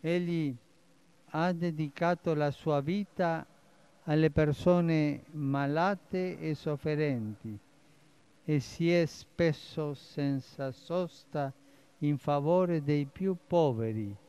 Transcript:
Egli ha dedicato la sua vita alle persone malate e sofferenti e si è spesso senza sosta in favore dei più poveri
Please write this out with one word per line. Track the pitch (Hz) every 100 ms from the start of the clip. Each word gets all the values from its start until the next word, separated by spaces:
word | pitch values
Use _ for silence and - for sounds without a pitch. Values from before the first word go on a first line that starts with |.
Egli | 160 175 175 170 151 120 _ _ _ _ _ _ -
ha | 156 175
dedicato | 170 175 156 156 - 170 175 175
la | 156 147
sua | 139 - 147
vita | 143 196 202 - 175 165 - - _ _ _ _
alle | - 156 156
persone | 147 151 147 180 175 170 160 151 143 -
malate | 156 139 139 139 151 185 196 - 185 185 -
e | 160
sofferenti | 151 - 147 160 151 151 127 107 104 113 101 _ _ _ _ _ _ _ _
e | - 151
si | - - 170
è | 175 160
spesso | - - - 170 147 - - 147
senza | 139 - - 143 139 - - 135
sosta | 127 - 170 175 - - 156 139 - - - _ _
in | 147 147
favore | - 143 143 180 180 165
dei | 143 147
più | 139 - 190 180 _
poveri | 175 156 113 113 110 104 101